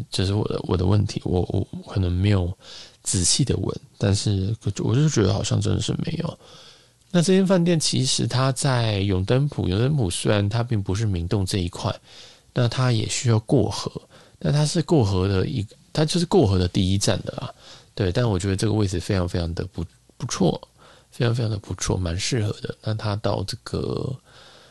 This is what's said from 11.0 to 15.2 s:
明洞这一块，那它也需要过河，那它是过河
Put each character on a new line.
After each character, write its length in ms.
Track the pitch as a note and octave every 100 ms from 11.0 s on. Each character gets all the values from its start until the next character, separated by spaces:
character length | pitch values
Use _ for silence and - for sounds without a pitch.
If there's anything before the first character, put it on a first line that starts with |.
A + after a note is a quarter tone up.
| A2+
明 200 | F#2 E2+
洞 160 | G#2+ F#2
这 120 | G#2
一 100 | F2
块， 260 | - A2 - - - - - _
那 140 | - A#2+
它 240 | - B2+
也 160 | A2+ G#2
需 200 | - A#2+
要 100 | A2
过 300 | - C#3+ G2+
河， 200 | - - - - - - -
那 120 | D#3+
它 140 | D3 D3+
是 160 | F3
过 220 | D#3 E3
河 240 | G2+ G2